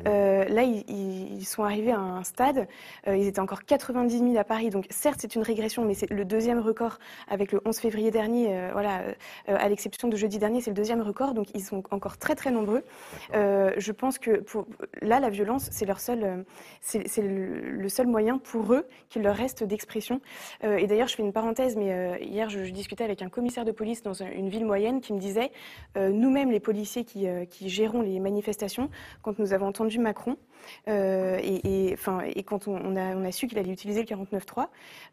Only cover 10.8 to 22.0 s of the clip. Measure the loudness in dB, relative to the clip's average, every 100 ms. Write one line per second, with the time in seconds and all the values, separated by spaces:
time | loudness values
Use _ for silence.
10.8 | 0 0 0 0 0 0 -4 -6 -6 -6
11.8 | -4 -4 -6 -4 -2 0 0 0 2 0
12.8 | -2 -16 -16 -16 -2 2 4 6 4 2
13.8 | -4 -2 -2 0 2 2 2 -6 -6 -10
14.8 | -12 -4 2 4 4 0 0 0 -4 -4
15.8 | -2 -2 -2 -2 -2 -4 -10 -16 -20 -14
16.8 | -6 -4 -2 -2 -2 -2 -4 -6 -6 -4
17.8 | -4 0 2 4 4 0 -2 -2 4 2
18.8 | 2 -12 -8 0 2 2 -2 -2 -4 -4
19.8 | -4 -6 -4 -6 -6 -16 -16 -4 0 2
20.8 | 4 4 2 0 0 0 0 2 0 2
21.8 | 0 0